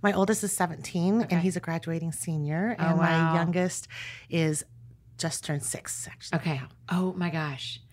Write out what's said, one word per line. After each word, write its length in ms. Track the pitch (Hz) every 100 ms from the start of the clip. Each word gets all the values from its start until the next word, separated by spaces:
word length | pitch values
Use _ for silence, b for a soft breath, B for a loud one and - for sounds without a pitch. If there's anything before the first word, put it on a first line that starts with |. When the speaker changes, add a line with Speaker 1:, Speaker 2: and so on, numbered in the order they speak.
Speaker 1:
My 120 | 208
oldest 300 | 196 196 214
is 80 | 208
seventeen, 680 | - 175 156 - 175 175 214
Speaker 2:
Okay. 140 | 233 175
Speaker 1:
and 80 |
he's 120 | 180 175
a 60 |
graduating 520 | - 165 160 165 165
senior. 640 | 156 - 156 147 156 214 240
Speaker 2:
Oh, 40 | 165
Speaker 1:
And 120 | 165
my 140 | 170
Speaker 2:
wow. 240 | 165 165 165
Speaker 1:
youngest 520 | 170 180 180 - - B B B B
is 340 | 170 160 151 - - - - - -
just 240 | 165 -
turned 200 | - 147
six, 440 | - - - - -
actually. 300 | - - 165
Speaker 2:
Okay. 240 | 170 143 131 - -
Oh, 220 | 180 185 185
my 140 | 175
gosh. 500 | 160 156 131 - - -